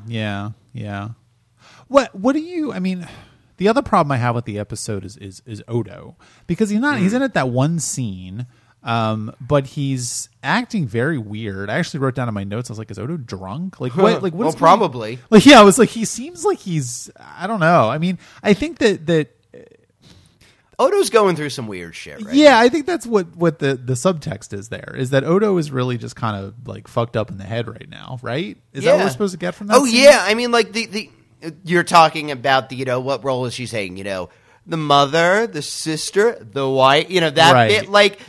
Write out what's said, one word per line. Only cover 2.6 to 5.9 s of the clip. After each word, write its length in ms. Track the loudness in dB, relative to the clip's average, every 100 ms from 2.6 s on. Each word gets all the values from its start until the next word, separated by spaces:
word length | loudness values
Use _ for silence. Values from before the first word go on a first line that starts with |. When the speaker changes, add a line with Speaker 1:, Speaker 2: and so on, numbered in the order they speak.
| -6
Speaker 1:
I 60 | -6
mean, 280 | -6 -6 -10 -18 -20 _ _ -2
the 100 | 0
other 140 | 0
problem 300 | 0 0 0
I 40 | 0
have 180 | -2
with 120 | -4 -6
the 120 | -8
episode 460 | -8 -10 -8 -8
is, 140 | -10 -16
is, 240 | -18 -18
is 180 | -16 -16 -6
Odo, 480 | -6 -6